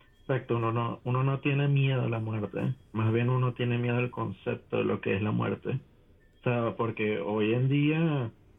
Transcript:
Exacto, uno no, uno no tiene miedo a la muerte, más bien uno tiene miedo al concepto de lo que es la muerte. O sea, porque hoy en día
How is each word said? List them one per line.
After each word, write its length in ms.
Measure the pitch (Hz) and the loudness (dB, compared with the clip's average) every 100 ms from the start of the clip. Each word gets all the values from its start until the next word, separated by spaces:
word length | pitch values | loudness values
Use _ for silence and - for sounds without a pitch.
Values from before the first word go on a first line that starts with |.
| - _ | -20 _
Exacto, 360 | - 127 - 117 | -2 -2 0 0
uno 160 | 113 | 2
no, 280 | 117 117 113 | 0 -2 -4
uno 180 | 123 127 | -2 0
no 160 | 135 135 | 2 0
tiene 280 | 147 139 143 | 0 2 2
miedo 340 | 139 135 131 | 4 2 2
a 60 | 120 | 0
la 100 | 113 | -2
muerte, 560 | 110 110 101 101 131 127 - | -4 -4 -4 -2 -4 -4 -6
más 200 | 107 110 | -2 2
bien 180 | 113 120 | 2 2
uno 240 | 127 127 | 2 0
tiene 240 | 120 120 120 | 0 -2 0
miedo 180 | 120 120 | 0 0
al 140 | 123 | -2
concepto 680 | 113 110 95 123 117 - 113 | -4 -8 -6 -6 -6 -4 -2
de 60 | |
lo 160 | 107 104 | 0 -2
que 160 | 110 101 | -2 0
es 60 | |
la 100 | 107 | 0
muerte. 480 | 117 110 107 - 135 - - - - - _ | 0 -2 -2 -4 -6 -8 -20 -20 -20 -20 _
O 20 | |
sea, 320 | 127 120 117 95 | -2 0 0 -2
porque 420 | 113 110 107 107 | -4 -2 -2 -2
hoy 340 | - 107 107 | -2 0 2
en 140 | 120 131 | 2 2
día 640 | 143 147 156 165 143 117 - - | 2 2 2 2 0 -4 -8 -20